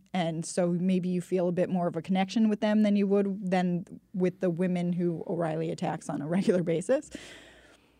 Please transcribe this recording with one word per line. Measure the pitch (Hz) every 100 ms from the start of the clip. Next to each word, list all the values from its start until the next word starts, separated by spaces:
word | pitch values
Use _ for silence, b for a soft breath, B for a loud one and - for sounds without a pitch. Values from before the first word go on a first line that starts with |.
| _ 185
And | 165 165
so | 165 - 175
maybe | 175 185 185 180
you | 180
feel | - 185 180
a |
bit | 175 180
more | 185 175
of | 160
a |
connection | 160 185 190 233 220
with | 208
them | 214 214
than | 208 202
you | 196
would | 202 202 190 185
than | 185 180 175 - - - 190
with | 180 180
the | 180
women | 165 185 175 175
who | 175 175 160 -
O'Reilly | 170 165 156 165
attacks | 165 165 165 -
on | -
a | 143
regular | 175 202 185
basis. | 165 160 180 269 - B B B B B B B B